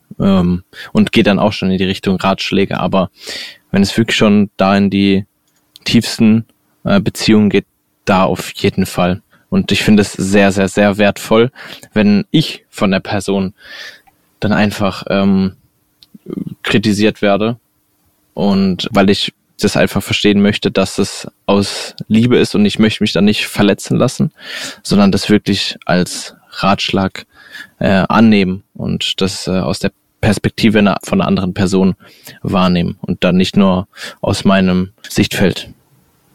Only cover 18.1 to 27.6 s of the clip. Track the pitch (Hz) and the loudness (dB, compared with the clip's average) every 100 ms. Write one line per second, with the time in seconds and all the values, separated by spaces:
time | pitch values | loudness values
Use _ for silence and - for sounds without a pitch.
18.1 | _ _ - 101 98 98 90 - 98 98 | _ _ -4 0 2 0 -2 -2 2 2
19.1 | 101 - - _ - 104 - 95 101 - | 2 -2 -10 _ -4 -2 0 0 -2 -4
20.1 | 107 104 101 101 104 107 - 95 - 98 | -2 0 2 2 0 -2 -2 -2 -2 -6
21.1 | - - _ - 101 98 - - - - | -6 -16 _ 0 0 0 -4 -12 -12 -2
22.1 | 110 120 123 - - 104 - 107 - - | 2 4 4 2 2 0 2 0 2 -2
23.1 | - 101 107 - - - - - 123 123 | 0 0 0 -4 0 0 0 -2 0 0
24.1 | - 151 _ - - - - - 95 101 | 0 -4 _ -16 -12 -12 -12 -2 2 4
25.1 | 101 - 104 - 101 - - - 87 87 | 2 2 0 2 -4 -4 -8 -2 -2 -2
26.1 | - - - _ - 98 98 - 104 95 | -6 -14 -18 _ -4 -2 0 -2 -2 -2
27.1 | - - _ - - | -6 -20 _ -20 -20